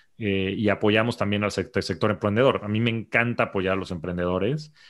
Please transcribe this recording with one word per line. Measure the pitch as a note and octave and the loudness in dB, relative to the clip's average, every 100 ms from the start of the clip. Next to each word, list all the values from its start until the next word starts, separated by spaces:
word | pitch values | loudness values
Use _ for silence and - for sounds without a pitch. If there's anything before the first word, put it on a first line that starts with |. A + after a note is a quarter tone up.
| _ - | _ -8
eh, | G#2+ G2 F#2+ G2 | -2 0 -2 0
y | G#2 | 0
apoyamos | F#2+ G#2+ A2 A#2 - | 2 4 4 2 0
también | G2+ G2+ | -2 0
al | G#2 | 0
sect-, | - F2+ G2+ | -2 -2 -4
sector | - F2+ G#2+ | -4 -2 0
emprendedor. | G2+ G#2+ G#2+ C3 G2 | 0 0 2 2 2
A | G2+ | -2
mí | G#2+ | 0
me | A#2 | 0
encanta | A2+ G2+ A#2 A#2+ A2+ | -2 0 0 0 0
apoyar | A#2 G2+ F#2 | 0 0 0
a | F#2+ | 0
los | F#2 | -2
emprendedores | F2+ E2+ F2 F2+ F#2 G2+ D#3 D3+ _ - | -6 -4 -2 -2 0 0 -2 -8 _ -20